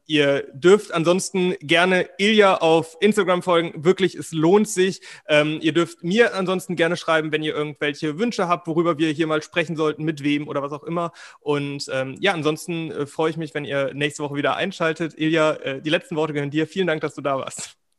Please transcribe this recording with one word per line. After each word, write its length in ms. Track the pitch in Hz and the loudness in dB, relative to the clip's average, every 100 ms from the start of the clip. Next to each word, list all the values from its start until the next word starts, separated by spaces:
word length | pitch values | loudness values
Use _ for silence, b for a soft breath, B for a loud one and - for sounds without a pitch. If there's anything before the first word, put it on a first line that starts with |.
| - | -2
ihr 400 | 147 143 139 - | 2 2 2 -2
dürft 400 | 135 170 208 - | 2 6 6 4
ansonsten 640 | 170 165 185 - 190 180 - | 0 2 2 0 -2 0 -2
gerne 480 | 143 165 185 180 - - | 2 4 4 2 0 0
Ilja 380 | 202 214 196 180 | 2 6 6 6
auf 400 | 165 160 156 - | 4 4 2 0
Instagram 420 | 208 208 180 180 | 2 2 2 0
folgen, 400 | 180 170 165 160 | 2 2 0 -2
wirklich, 300 | 151 185 180 | 2 2 2
es 180 | - - | -2 -8
lohnt 360 | 160 160 208 214 | 0 4 4 4
sich. 320 | 180 190 - B B - | 0 0 -2 B B 0
Ähm, 320 | 151 151 156 | 2 2 0
ihr 100 | 156 | 0
dürft 320 | 151 170 - | 0 0 -4
mir 300 | 170 214 233 | -2 2 2
ansonsten 420 | 190 185 185 - 165 | 2 -2 -2 -2 0
gerne 200 | 165 175 | 0 0
schreiben, 340 | - 160 156 | 0 0 0
wenn 100 | 151 | -4
ihr 120 | 156 | -4
irgendwelche 640 | 147 151 143 147 143 156 151 | -4 -6 -4 -6 -4 -6 -4
Wünsche 280 | 240 - 175 | -4 -2 -2
habt, 200 | 165 - | -2 -2
worüber 320 | 160 170 151 | -2 0 0
wir 120 | 160 | 0
hier 160 | 143 160 | 0 -2
mal 160 | 156 | -2
sprechen 320 | - 175 165 | -4 -4 -4
sollten, 300 | 160 156 151 | -2 -2 -2
mit 180 | 156 147 | -6 -4
wem 240 | 143 147 151 | -2 -2 -2
oder 160 | 143 | -6
was 100 | 139 | -6
auch 120 | 143 | -10
immer. 280 | - 170 170 B B B | -8 -6 -6 B B B
Und, 460 | 147 147 143 143 - | -4 -2 -2 -8 -6
ähm, 240 | 131 131 131 | -6 -6 -4
ja, 120 | 190 | -2
ansonsten, 560 | 175 147 156 - 165 160 | 0 -2 -4 -6 -8 -6
äh, 160 | 98 139 | -6 -8
freue 240 | - 160 | -2 -4
ich 80 | 156 | -4
mich, 160 | 156 | -8
wenn 100 | 151 | -8
ihr 280 | 131 139 135 | -4 -4 -4
nächste 280 | 139 147 - | -2 -4 -4
Woche 120 | 147 | -8
wieder 200 | 143 135 120 | -2 -2 0
einschaltet. 580 | 180 - 160 156 165 - | -4 -2 -2 -2 -6 -4
Ilja, 360 | 156 160 156 | 0 2 2
äh, 260 | 147 139 135 | 0 -6 -6
die 80 | 151 | -2
letzten 240 | 180 - | -2 -2
Worte 200 | 151 156 | -4 -2
gehören 160 | 143 143 | -2 -4
dir. 160 | 151 156 | -2 -2
Vielen 200 | 190 175 | -2 -2
Dank, 140 | 156 | -2
dass 140 | 151 | -4
du 80 | 147 | -6
da 160 | 139 135 | -4 -4
warst. 380 | - - - - _ | -6 -12 -14 -18 _